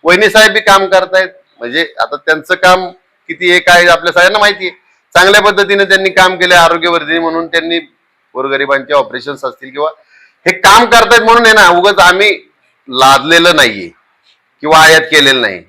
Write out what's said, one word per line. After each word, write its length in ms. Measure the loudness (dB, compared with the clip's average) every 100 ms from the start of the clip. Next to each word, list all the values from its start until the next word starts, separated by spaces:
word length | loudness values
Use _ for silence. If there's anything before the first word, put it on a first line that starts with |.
वहिनी 260 | -2 0 0
साहेब 240 | 2 2
बी 60 | 0
काम 260 | 0 0
करतायत, 440 | 2 -2 0 -2 -4 _ _ _
म्हणजे 260 | -10 -8 -8 -6
आता 160 | -8
त्यांचं 400 | -6 -4 -6 -4
काम 320 | -2 2 0 -2 -16 _ _ -18
किती 220 | -6 -2
आहे 80 | 0
काय 260 | 2 2 2
आपल्या 260 | 0 0
सगळ्यांना 260 | 0 0 2
माहिती 280 | -2 -2 -10
आहे. 80 | -14 _ _ _
चांगल्या 260 | 0 2 2
पद्धतीने 440 | 2 -2 -2 -2
त्यांनी 240 | 0 0 0
काम 240 | 0 0
केले, 200 | 0 0
आरोग्यवर्धिनी 640 | 2 2 0 -2 -2 -2 -4
म्हणून 280 | -4 -6 -4
त्यांनी 320 | -6 -4 -8 -8 _ _ _ _
गोरगरिबांचे 580 | -10 -6 -4 -2 -4 -2
ऑपरेशन्स 520 | -2 -2 -10 -12 -10
असतील 260 | -12 -12 -18
किंवा 180 | -8 -8 -10 _ _ _ _
हे 60 | -8
काम 340 | -2 2 2
करतायत 360 | 2 0 2 2
म्हणून 240 | 2 2
आहे 100 | 2
ना, 120 | 2 2
उगाच 300 | 2 0 2
आम्ही 300 | 2 2 -2 -4 _ _ _ _ -10
लादलेलं 680 | 0 2 2 2 2 2
नाहीये 320 | 2 0 -2 -14 _ _ _ _ _ _ _
किंवा 160 | 0 2
आयात 220 | 4 2 2
केलेलं 300 | 0 0 0
नाही. 180 | -4 -8